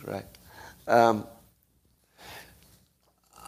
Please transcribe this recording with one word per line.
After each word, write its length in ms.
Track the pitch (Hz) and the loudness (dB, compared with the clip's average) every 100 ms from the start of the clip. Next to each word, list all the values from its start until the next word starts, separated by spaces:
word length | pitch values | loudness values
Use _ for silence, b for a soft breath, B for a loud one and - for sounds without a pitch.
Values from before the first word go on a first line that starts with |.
right? 200 | 101 98 - - b b b b - | -10 -10 -12 -20 b b b b 2
Um, 380 | 117 117 107 - - - _ _ _ _ _ _ B B B B B - - _ _ _ _ _ - | 6 6 4 -4 -18 -20 _ _ _ _ _ _ B B B B B -20 -20 _ _ _ _ _ -20